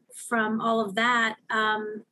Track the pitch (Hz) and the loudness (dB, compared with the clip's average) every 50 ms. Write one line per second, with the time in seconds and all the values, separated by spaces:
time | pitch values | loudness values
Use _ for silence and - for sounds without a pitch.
0 | _ _ - - - - 240 226 214 214 220 220 220 226 226 226 220 202 185 220 | _ _ -20 -16 -8 -4 -2 0 0 0 0 -2 0 0 0 0 0 -2 0 0
1 | 226 240 247 233 226 220 226 - _ - 233 220 214 214 214 214 220 214 214 214 | 2 2 4 4 2 2 0 -4 _ -4 0 0 2 2 0 -2 -4 -6 -8 -10
2 | - _ | -14 _